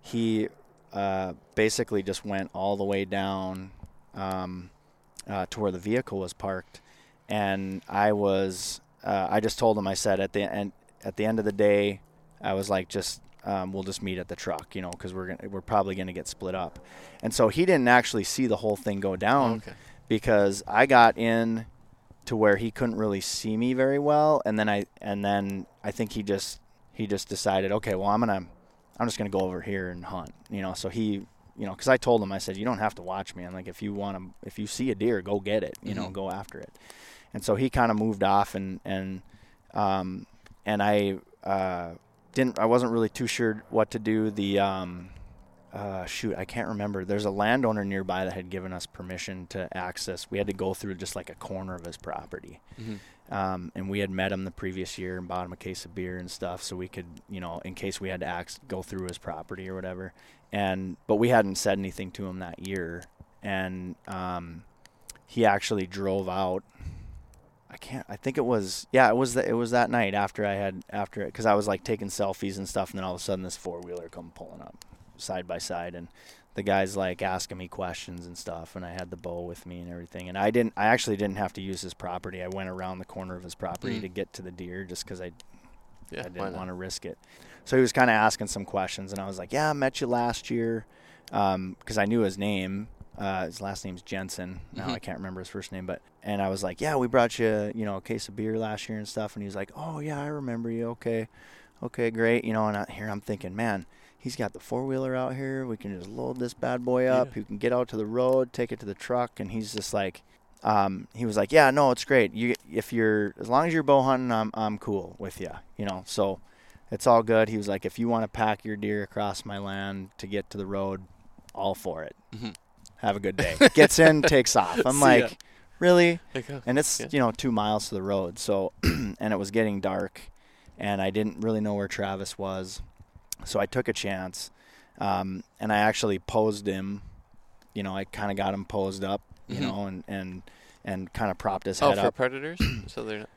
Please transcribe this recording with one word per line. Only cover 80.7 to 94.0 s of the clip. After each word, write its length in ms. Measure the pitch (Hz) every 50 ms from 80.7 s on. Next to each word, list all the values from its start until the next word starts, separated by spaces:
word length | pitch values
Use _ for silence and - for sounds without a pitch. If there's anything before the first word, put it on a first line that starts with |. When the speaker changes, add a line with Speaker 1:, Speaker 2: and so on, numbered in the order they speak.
| -
Speaker 1:
I 100 | - 107
actually 300 | 110 120 120 - - 107
didn't 200 | 98 104 101 95
have 160 | 101 101 90
to 80 | - 110
use 200 | 95 95 95 90
his 120 | - 90 -
property. 480 | _ - 92 87 90 - 107 92 92
I 60 | 90 92
went 200 | 95 98 95 92
around 300 | 92 92 92 92 92 92
the 60 | 92
corner 320 | - - 95 92 92 92
of 80 | 90 87
his 100 | 85 -
property 440 | _ - 90 85 - - 127 117 110
Speaker 2:
Mm. 20 |
Speaker 1:
to 80 | 101 92
get 240 | 90 101 98 -
to 100 | - -
the 80 | 92 92
deer 340 | 90 87 90 87 90 92 98
just 220 | 87 90 - -
'cause 140 | - 98 90
I, 100 | 92 90 82 - - - - - - - - - - - - - - -
Speaker 2:
Yeah, 100 | - -
Speaker 1:
I 20 | -
Speaker 2:
why 40 | 90
Speaker 1:
didn't 220 | 90 90 98 95
Speaker 2:
not? 40 | 90
Speaker 1:
wanna 180 | 92 92 92 90
risk 300 | 90 92 95 - - -
it. 120 | 87 - _ _ _ - - - - - - _
So 120 | - -
he 60 | 131
was 100 | 127 117
kinda 200 | - 135 127 123
asking 360 | 110 107 107 110 - - 110 98
some 160 | - 104 98
questions, 480 | - - 98 95 92 - - 98 95
and 80 | 101 98
I 60 | 95 98
was 100 | 95 92
like, 140 | 90 87
"Yeah, 180 | - 135 151 156
I 40 | 151
met 260 | 143 139 131 - -
you 80 | 143 120
last 420 | 123 120 120 120 117 - - -
year," 360 | 120 117 117 117 113 113 110 _ - - - - - - _ -
um, 460 | - 104 101 98 95 92 92 92 90 _ -
'cause 140 | - 110 110
I 60 | 101
knew 160 | 101 113 117
his 140 | 110 98 92
name. 520 | 98 101 104 104 95 92 92 95 98 107 - - - - - - -
Uh, 260 | 101 98 95 92 92
his 160 | 82 87 -
last 240 | 101 98 98 - -
name's 160 | 98 90 90